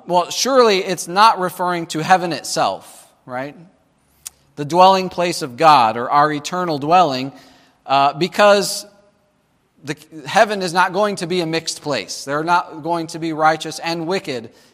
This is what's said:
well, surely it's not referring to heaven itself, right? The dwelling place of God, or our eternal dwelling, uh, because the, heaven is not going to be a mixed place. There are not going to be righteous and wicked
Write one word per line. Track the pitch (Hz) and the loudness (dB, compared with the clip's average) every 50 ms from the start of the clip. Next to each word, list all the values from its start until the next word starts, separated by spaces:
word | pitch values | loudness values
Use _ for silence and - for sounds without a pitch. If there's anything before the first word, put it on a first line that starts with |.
| - | -6
well, | - 170 180 170 - | -2 0 0 0 -2
surely | - - - 240 277 254 240 220 196 185 190 | -4 -4 -2 2 4 4 4 4 4 2 0
it's | 196 185 160 - 175 | -4 -6 -6 -6 -4
not | 170 190 214 226 180 185 | 2 4 4 4 4 2
referring | 180 180 - - 180 175 180 170 165 | -2 -4 -4 -4 -4 -2 -2 -4 -4
to | 160 - 156 | -6 -6 -2
heaven | 156 156 190 185 175 175 151 | 2 4 4 4 2 0 -6
itself, | 120 - - - 165 139 104 95 85 - - - - - _ _ _ _ | -6 -8 -6 -4 -2 -2 -2 -2 -6 -10 -18 -20 -20 -20 _ _ _ _
right? | 135 123 127 135 147 143 180 165 190 _ _ _ _ _ _ _ _ _ _ - - _ _ _ _ _ | -12 -10 -10 -10 -10 -14 -18 -20 _ _ _ _ _ _ _ _ _ _ _ -20 -20 _ _ _ _ _
The | - 147 | -10 -8
dwelling | 139 156 175 185 190 190 190 185 180 | 0 4 6 6 6 6 4 0 -4
place | - - 175 180 165 - | -4 -4 -4 -4 -4 -6
of | 160 135 120 | -8 -8 -2
God, | 120 160 156 151 135 117 113 110 | 4 6 6 6 6 6 4 0
or | 117 123 - | -2 -2 0
our | 143 147 147 151 | 2 2 2 2
eternal | 151 147 147 - 185 180 180 175 156 139 | 0 -4 -8 -8 -6 -4 -4 -4 -4 -4
dwelling, | 135 151 170 185 175 151 131 127 131 139 135 - - _ _ _ _ _ _ _ - | 0 2 4 4 4 4 0 -2 -6 -8 -10 -14 -20 _ _ _ _ _ _ _ -6
uh, | - 135 139 139 143 | -2 0 2 2 2
because | - 147 170 180 - - 208 208 202 202 185 165 - - - - _ _ _ _ _ _ _ _ _ _ _ _ _ _ _ _ _ _ | 0 -2 -4 -2 0 4 6 6 6 4 2 -2 -6 -10 -12 -16 _ _ _ _ _ _ _ _ _ _ _ _ _ _ _ _ _ _
the, | - - 151 - - _ 165 156 127 | -12 -12 -12 -12 -14 _ -20 -16 -8
heaven | 139 139 196 220 202 214 196 | -2 2 2 2 2 0 -4
is | 185 175 160 | -4 -2 0
not | 185 180 190 | 0 0 0
going | 170 190 214 208 196 | 0 -2 -2 -2 -2
to | - 185 | -4 -6
be | 160 185 180 | -4 -2 -2
a | 170 | -2
mixed | 160 160 165 165 - - - | -2 -4 -4 -4 -6 -10 -8
place. | - 151 139 113 92 - - - - | -6 -4 -4 -4 -4 -6 -10 -12 -8
There | 135 139 151 | -6 -4 -4
are | 160 | 0
not | 170 175 180 180 - 143 160 | 2 0 0 0 -2 -10 -10
going | 143 165 170 165 160 | -6 -6 -4 -4 -6
to | 156 - 165 | -8 -10 -8
be | 160 165 | -8 -6
righteous | 156 151 156 156 160 156 - 160 147 - | -2 2 2 2 2 0 -4 -10 -10 -8
and | 147 165 165 170 165 | -8 -6 -6 -6 -4
wicked | 160 190 190 190 160 131 120 113 113 _ _ _ _ | -4 -4 -4 -4 -6 -8 -8 -10 -14 _ _ _ _